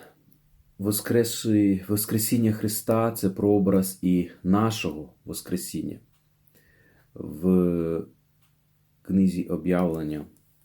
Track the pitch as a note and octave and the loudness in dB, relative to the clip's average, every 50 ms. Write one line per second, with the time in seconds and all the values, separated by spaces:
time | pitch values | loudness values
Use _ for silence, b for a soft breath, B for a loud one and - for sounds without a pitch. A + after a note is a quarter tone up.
0 | B B B B _ _ _ _ _ _ _ _ _ _ _ - G2 G#2 G#2 - | B B B B _ _ _ _ _ _ _ _ _ _ _ -4 -2 -2 -2 -2
1 | - - A#2 A#2+ A2+ A2+ - - - A2+ G#2+ G#2 G2+ G2 G2 F#2+ - - G#2 G#2 | -2 0 2 2 2 2 -2 -6 -2 2 2 4 4 4 2 0 0 -2 -2 -2
2 | - - - A2 A2 - B2 A#2 A2+ A2 G#2+ A2 - G#2 - - - - A2+ A2+ | -2 0 -2 -2 0 2 0 2 2 2 0 0 -2 -4 -4 -4 -2 0 0 2
3 | A2+ A#2 A2+ - - F#2+ F#2+ - G2 G2+ G#2 G#2 F#2+ G2 F#2+ F#2+ F#2+ - - - | 2 0 -2 -2 -2 -4 -2 2 2 4 4 4 4 4 4 2 2 0 -4 -4
4 | - F2+ F2+ F2 F2 - - - - F2+ F#2+ G#2 A2 A2+ A2 - - E2+ D2+ D2+ | 0 2 2 2 0 -2 -8 -8 0 0 2 2 2 0 -2 -2 -6 -6 -6 -8
5 | D2 - _ _ - - F2 - - - - F#3+ - - - - - - - - | -12 -16 _ _ -14 -12 -12 -12 -8 -8 -8 -6 -6 -6 -8 -8 -8 -8 -10 -12
6 | _ _ _ _ _ _ _ _ _ _ b b b b b b b b b b | _ _ _ _ _ _ _ _ _ _ b b b b b b b b b b
7 | b b b - - D#2 D2+ D2+ E2+ F#2 F#2 F2+ F2 F2 F2 E2+ E2 E2 E2 D#2+ | b b b -12 -12 -12 -10 -4 0 2 4 4 4 2 2 0 -2 -2 -4 -4
8 | - - _ _ _ _ _ _ _ _ _ _ _ _ _ _ _ _ _ _ | -6 -10 _ _ _ _ _ _ _ _ _ _ _ _ _ _ _ _ _ _
9 | _ - F#2 F#2+ F#2+ F#2 F2 F2+ - - F2+ D#2+ D#2 F2+ F2+ F2 F2+ E2+ D#2+ D#2+ | _ 0 2 4 4 4 2 -2 -4 -4 -6 -4 0 0 2 2 2 0 0 -2
10 | D#2 D2+ D2+ D2+ D2 - _ _ _ _ _ _ | -4 -6 -6 -8 -10 -14 _ _ _ _ _ _